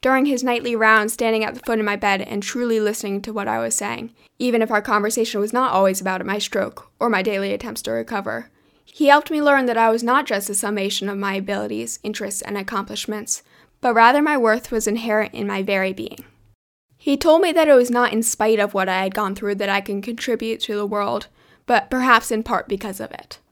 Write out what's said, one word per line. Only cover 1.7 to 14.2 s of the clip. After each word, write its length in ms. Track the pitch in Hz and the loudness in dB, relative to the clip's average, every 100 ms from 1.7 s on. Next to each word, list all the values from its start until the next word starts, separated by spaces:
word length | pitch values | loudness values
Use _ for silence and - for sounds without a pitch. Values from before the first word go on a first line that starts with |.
| 226 | -2
of 60 | |
my 100 | 214 | 0
bed 280 | 202 202 196 | -2 0 0
and 200 | - 202 | -2 -6
truly 380 | 196 - 240 226 | -6 -4 0 0
listening 400 | 214 214 208 196 | 0 -2 -4 -6
to 140 | 202 | -6
what 140 | 214 202 | -6 -4
I 100 | 220 | -2
was 180 | - 220 | 0 -2
saying, 380 | 202 - 233 _ _ _ | -2 -8 -12 _ _ _
even 240 | 247 233 | 0 2
if 80 | 220 | 2
our 100 | 214 | 0
conversation 580 | 208 214 208 226 233 208 | 2 0 0 0 -2 -2
was 140 | 208 | -2
not 200 | 240 262 | 0 2
always 280 | 185 196 190 | 4 2 2
about 240 | 190 185 | -4 -4
my 140 | 185 202 | -4 -4
stroke 520 | 208 214 190 - - _ | -2 -2 -4 -6 -20 _
or 120 | 240 | 0
my 100 | 208 | 0
daily 320 | 190 196 196 | 0 -2 -2
attempts 300 | 202 240 226 | -4 -6 -10
to 80 | - | -6
recover, 580 | 226 226 214 196 110 - _ _ _ | -6 -4 -6 -6 -8 -10 _ _ _
he 260 | _ - 285 | _ 0 6
helped 220 | 285 294 | 6 6
me 120 | 311 | 0
learn 240 | 294 277 247 | 2 4 2
that 100 | 226 | 2
I 140 | 226 | 2
was 120 | 226 | 2
not 220 | 233 262 | 2 2
just 240 | 302 202 202 | 2 -4 -2
a 60 | |
summation 560 | 202 214 208 196 196 196 | -4 -2 -2 -2 -4 -6
of 80 | 196 | -4
my 160 | 196 | -4
abilities, 640 | 196 196 202 208 214 226 - | -4 -4 -4 -4 -6 -8 -8
interests, 380 | - 214 202 - | -8 -8 -8 -8
and 160 | - 202 | -8 -8
accomplishments, 840 | 196 208 196 214 - 214 208 - _ _ _ _ | -6 -6 -6 -8 -8 -8 -6 -8 _ _ _ _
but 100 | 247 | 0
rather 300 | 226 226 285 | 6 6 6